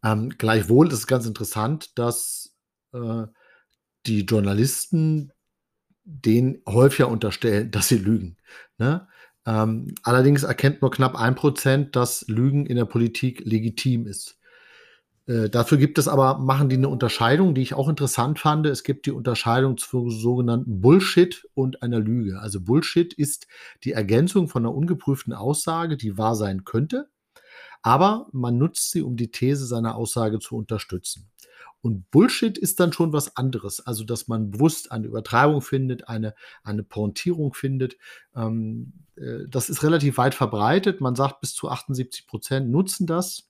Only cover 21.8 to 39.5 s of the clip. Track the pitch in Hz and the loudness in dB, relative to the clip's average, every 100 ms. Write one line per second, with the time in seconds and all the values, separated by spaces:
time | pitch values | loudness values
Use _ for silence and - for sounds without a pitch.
21.8 | 120 117 107 120 107 92 107 98 90 131 | -2 0 0 0 -2 -6 -8 -8 2 2
22.8 | 170 - 175 - 143 - - - - - | 2 0 0 -2 -4 -4 -12 -20 -20 -12
23.8 | 120 113 101 113 170 196 160 131 117 127 | -6 -4 2 2 4 2 0 0 -2 -2
24.8 | 165 175 - 139 - 117 110 151 - 165 | -2 -2 -2 -4 -4 -6 -4 -2 -2 -2
25.8 | 170 143 110 98 110 110 104 95 - 113 | -2 -4 -6 -2 -2 0 -2 -4 -4 -2
26.8 | 151 247 294 _ _ _ _ - - - | -2 -4 -8 _ _ _ _ -20 -20 -6
27.8 | 113 131 190 220 - 135 123 120 156 - | 2 4 4 2 -4 -6 -2 2 0 0
28.8 | - 175 151 120 117 - 127 143 127 117 | -4 -4 -4 -4 -6 -2 -2 0 -4 -4
29.8 | 113 113 113 - 110 107 - 120 107 107 | -4 -4 -4 -2 -2 -2 -6 -8 -6 -6
30.8 | - 92 - - - _ - - - _ | -6 -10 -10 -14 -16 _ -20 -20 -20 _
31.8 | 120 104 90 214 220 - 226 - 185 - | -4 -4 2 6 6 4 -2 -2 -6 0
32.8 | 175 - 170 147 - - 131 120 101 - | 0 2 0 0 -4 -4 -4 -4 -8 -12
33.8 | - 110 110 117 - 113 110 104 156 - | -8 -10 -6 -8 -6 -4 -4 2 2 0
34.8 | - 113 104 110 110 117 147 147 - 135 | -10 -10 -8 -8 -2 4 4 2 -2 -4
35.8 | 131 123 - 113 110 - - - - 104 | -2 -6 -8 -6 -6 -8 -20 -20 -8 -8
36.8 | 98 - 104 101 - 170 147 - 139 135 | -6 -4 -4 -4 -4 -2 -4 -4 -4 -2
37.8 | 127 - - - _ - 113 113 110 113 | -4 -6 -20 -20 _ -6 -4 -4 -6 -8
38.8 | 127 - _ - 127 117 - | -12 -18 _ -16 -12 -12 -6